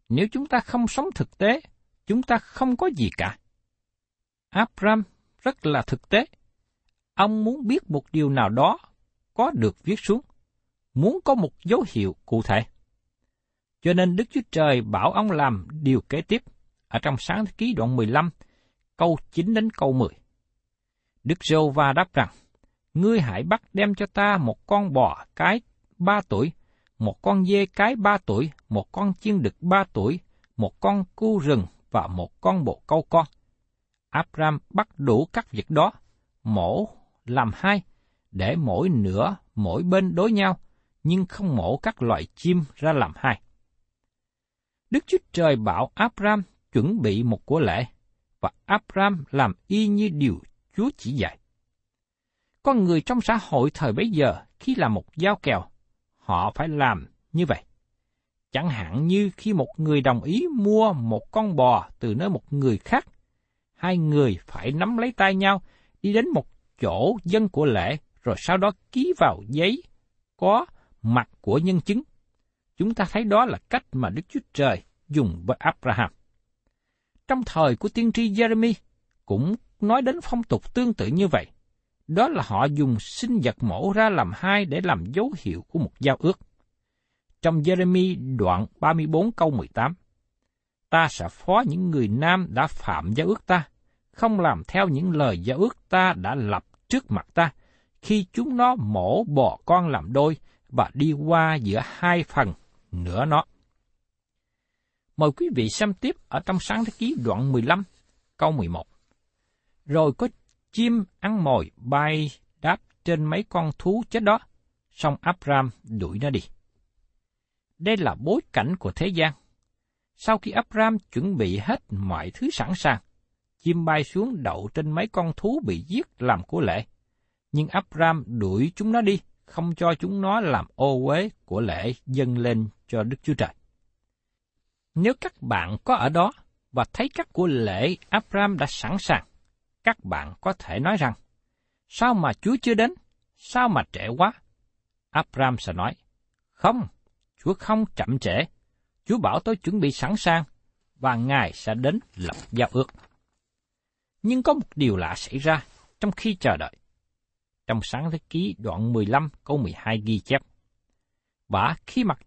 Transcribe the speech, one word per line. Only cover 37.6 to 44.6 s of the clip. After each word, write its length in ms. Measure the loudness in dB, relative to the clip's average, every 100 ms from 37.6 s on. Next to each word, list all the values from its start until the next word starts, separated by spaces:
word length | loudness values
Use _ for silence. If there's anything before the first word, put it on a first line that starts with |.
| 0 0 -4 _ _ _ _
để 260 | -4 -2 0
mỗi 320 | 0 0 0
nửa, 480 | 0 0 0 -2 -4 _
mỗi 280 | -4 -2 -2
bên 320 | 0 2 2
đối 180 | 0 2
nhau, 260 | 2 2 -2 -8 _ _ _
nhưng 240 | -2 0 -2
không 300 | -4 -2 -2
mổ 200 | 0 -2
các 260 | -4 -2
loại 240 | -2 -2 -4 -4
chim 280 | 0 2 0
ra 180 | -2 0
làm 200 | 0 0 -2
hai. 240 | -2 -2 _ _ _ _ _ _ _ _ _ _ _ _